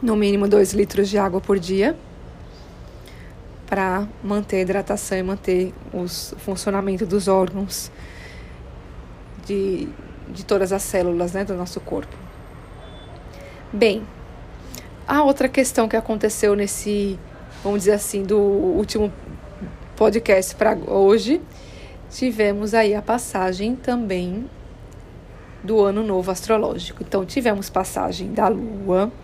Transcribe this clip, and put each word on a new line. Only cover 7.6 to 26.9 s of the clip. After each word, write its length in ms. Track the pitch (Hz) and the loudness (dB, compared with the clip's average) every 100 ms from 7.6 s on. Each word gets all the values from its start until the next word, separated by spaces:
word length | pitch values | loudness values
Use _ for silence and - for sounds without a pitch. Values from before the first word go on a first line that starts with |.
| 196 - - - - - - - - - - - - - - - - - - | -6 -6 -10 -12 -16 -16 -16 -16 -16 -16 -16 -16 -16 -16 -16 -18 -16 -16 -4
de, 440 | 202 196 185 - - - - - | 0 0 0 -4 -10 -16 -16 -14
de 160 | 180 - | -12 2
todas 260 | 202 190 | 2 4
as 120 | 196 | 0
células, 500 | - 196 180 170 175 | 0 2 2 2 0
né, 100 | 185 | -2
do 100 | 202 | -2
nosso 280 | 185 180 - | -4 -4 -8
corpo. 340 | - 190 - - - - - - - - - - - - - - - - - | -6 -6 -6 -12 -16 -16 -18 -18 -18 -16 -16 -16 -16 -16 -16 -16 -16 -16 -10
Bem, 300 | 208 220 202 214 - - - - - - - - - - | 4 4 4 -4 -14 -16 -16 -16 -16 -14 -14 -14 -16 0
a 180 | 285 | 4
outra 260 | 294 277 254 | 4 4 2
questão 380 | 254 254 - 226 | 2 2 4 2
que 80 | 220 | 2
aconteceu 580 | 220 220 220 214 208 202 | 0 0 0 2 2 4
nesse, 640 | 202 - - 208 202 185 - - - - | 0 -4 -2 0 0 -4 -10 -18 -18 -8
vamos 160 | 202 208 | -2 2
dizer 140 | 190 | 4
assim, 300 | 208 208 202 | 4 2 -4
do 140 | 190 208 | 2 4
último 760 | 202 196 180 175 208 220 208 - - - - - 190 - - - | 4 4 4 2 0 0 0 -2 -14 -14 -16 -12 -12 -12 -16 4
podcast 600 | 220 214 226 190 185 - | 6 6 6 4 4 2
pra 180 | 214 | 2
hoje, 680 | 202 - 196 196 220 202 330 - - - - - - - | 2 0 6 8 6 6 0 0 -16 -18 -16 -16 -18 -16
tivemos 640 | - 254 214 208 202 214 | -2 -2 2 2 2 2
aí 200 | 226 214 | 4 4
a 80 | 208 | 2
passagem 760 | 208 240 - 202 185 185 208 254 | 2 -2 0 0 0 0 -2 -2
também 720 | - 240 220 185 180 190 247 - - - - - - - - - - - | -2 -2 0 -2 -2 -4 -8 -12 -18 -16 -18 -18 -18 -20 -18 -20 -18 -14
do 160 | 190 220 | 0 4
ano 240 | 196 196 | 6 4
novo 260 | 220 190 185 | 0 0 0
astrológico. 720 | 185 - 220 - - - | -4 2 2 2 -2 -8